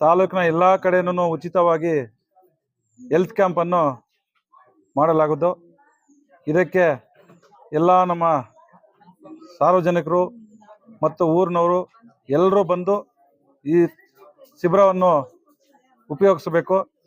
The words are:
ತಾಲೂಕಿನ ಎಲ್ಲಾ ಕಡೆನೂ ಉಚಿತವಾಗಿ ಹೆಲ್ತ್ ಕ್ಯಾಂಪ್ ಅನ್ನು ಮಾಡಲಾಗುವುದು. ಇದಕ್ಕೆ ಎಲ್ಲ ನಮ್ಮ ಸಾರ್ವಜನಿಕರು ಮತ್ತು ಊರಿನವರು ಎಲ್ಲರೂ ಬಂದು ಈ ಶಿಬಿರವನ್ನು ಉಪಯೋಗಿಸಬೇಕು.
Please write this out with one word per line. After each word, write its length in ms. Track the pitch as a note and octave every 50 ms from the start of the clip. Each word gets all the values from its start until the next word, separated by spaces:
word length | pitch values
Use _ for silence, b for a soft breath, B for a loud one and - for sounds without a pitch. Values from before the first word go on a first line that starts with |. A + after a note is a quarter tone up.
ತಾಲೂಕಿನ 380 | D3+ D#3 E3+ F#3 F#3+ F3+ F3+ F#3
ಎಲ್ಲಾ 380 | F3 E3 D#3+ E3 F3+ F#3 F#3+
ಕಡೆನೂ 500 | F#3+ F#3 F#3 F3+ F#3 F3 F3+ F3+ F3+ F3 E3+ D#3+
ಉಚಿತವಾಗಿ 580 | D3 C#3 F3 E3 F#3 E3+ E3+ E3 D#3+ D#3+ E3+ D#3+ D3 B2 A2 - _ _ _ _ _ _ _ _ _ _ _ _ _ _ _ _ _ - - C#3
ಹೆಲ್ತ್ 200 | E3 F#3 F3+ -
ಕ್ಯಾಂಪ್ 260 | - G3 F#3 E3 E3+
ಅನ್ನು 480 | E3+ E3+ F3+ F3 D#3+ C#3+ B2+ A#2+ _ _ _ _ _ _ _ _ _ _ _ _ _ _ _ _ _ _ _ -
ಮಾಡಲಾಗುವುದು. 520 | D3+ E3 E3 D#3 D#3 D3+ D#3 C#3+ E3 F3 F3+ F3 _ _ _ _ _ _ _ _ _ _ _ _ _ _ _ _ _
ಇದಕ್ಕೆ 380 | D3 D3+ F3 F3+ D3 - F#3 F3+ E3 C#3 A#2+ - _ _ _ _ _ - _ _ _ _ _ _ _ D3+
ಎಲ್ಲ 320 | D3+ E3 F3 F#3 F#3 F#3
ನಮ್ಮ 200 | F3+ F3 E3+ E3+ E3 D#3+ C#3 A#2 - _ _ _ _ _ _ _ _ _ _ _ - _ _ - - - - - - - -
ಸಾರ್ವಜನಿಕರು 640 | C#3+ E3 F3+ F#3 D#3+ F3+ F3 E3+ D3+ D#3 E3+ F3+ F3+ - - - - _ _ - _ _ - _ _ - - - -
ಮತ್ತು 220 | D#3 D3+ - F3 D#3 D#3+ F3
ಊರಿನವರು 420 | F#3+ F3 F3 E3+ E3+ F3 F3 F3+ - - _ _ _ - _ _ _ - C3+
ಎಲ್ಲರೂ 280 | D3+ F3+ F#3+ F#3+ G3+ F#3+
ಬಂದು 300 | D#3+ F3+ F3 F3 F3+ G3+ G#3 G#3 - _ _ _ _ _ _ _ _ _ _ _
ಈ 220 | C#3 E3 F3 E3+ D#3 - _ _ _ _ _ - - _ _ - _ _ _
ಶಿಬಿರವನ್ನು 500 | - F3 E3 G3 G3+ F#3+ F#3 F3+ F#3 F3+ E3 C#3+ C3 - - _ _ _ _ _ _ _ _ _ _ _ _ _ _ _
ಉಪಯೋಗಿಸಬೇಕು. 640 | D3+ C#3 G3 G3 F#3 D3+ - F3 D#3+ E3+ D#3+ - F#3 F#3+ F#3 - _ _ _